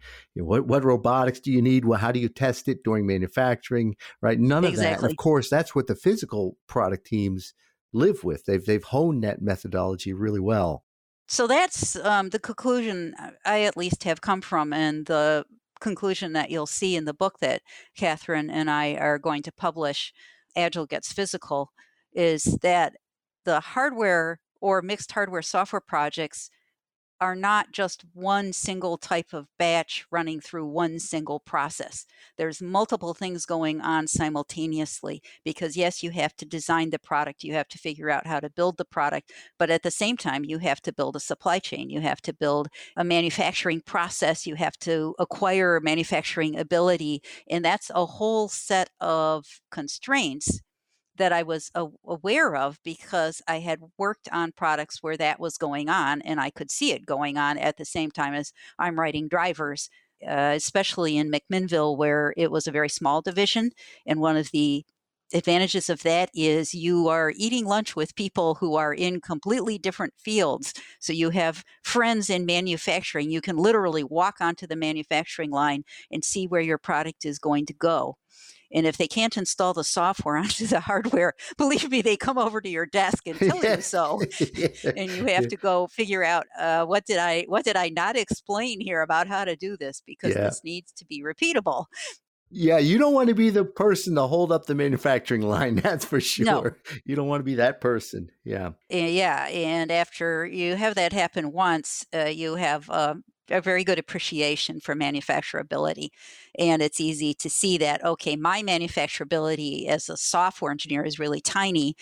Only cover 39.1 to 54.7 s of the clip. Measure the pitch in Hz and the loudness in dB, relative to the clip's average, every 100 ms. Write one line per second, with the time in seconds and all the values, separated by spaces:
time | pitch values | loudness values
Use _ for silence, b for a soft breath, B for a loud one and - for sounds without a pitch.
39.1 | 143 _ B B - 160 165 175 - 214 | -2 _ B B -2 2 2 0 -2 -2
40.1 | 240 151 135 147 160 170 143 - - 135 | -2 -4 -4 -4 -2 -2 -2 -4 -4 -4
41.1 | 143 - - 185 185 - - 135 147 151 | -4 -8 -4 0 0 -2 -10 -8 -4 -2
42.1 | 135 - - 147 147 147 B B - 175 | -4 -6 -2 0 0 -2 B B -4 0
43.1 | 170 170 214 175 - 180 165 - 185 175 | 2 0 0 -2 0 -2 -2 -2 -4 -2
44.1 | - 160 160 170 151 156 - 165 160 156 | 0 0 0 -4 -2 -4 -2 -2 -2 -2
45.1 | - 170 - 196 190 180 165 151 160 160 | -4 -4 0 2 4 4 2 2 0 0
46.1 | 165 - 170 156 151 156 170 180 170 151 | -2 -2 -2 -2 -2 0 4 4 2 0
47.1 | 143 B B - 170 165 208 - 175 170 | -6 B B -6 0 0 0 -2 -2 -2
48.1 | - 220 220 208 - - 190 180 - 175 | -2 0 0 -2 -6 0 0 0 -4 0
49.1 | 160 156 156 - - _ - 143 - - | 2 2 0 -6 -20 _ -10 -10 -10 -2
50.1 | 269 165 135 - - _ _ _ _ _ | 0 0 -4 -4 -6 _ _ _ _ _
51.1 | - 185 170 165 160 - 170 156 - - | 0 2 2 0 -4 -4 -6 -6 -8 -10
52.1 | 165 185 285 285 143 143 147 165 160 - | -6 0 2 2 2 -2 -4 -12 -12 -4
53.1 | 180 160 - - 160 170 160 165 - 202 | -2 -2 -4 -6 -4 -4 -6 -8 -4 -4
54.1 | 214 - 170 165 - 160 | -4 -6 -4 -4 -2 -2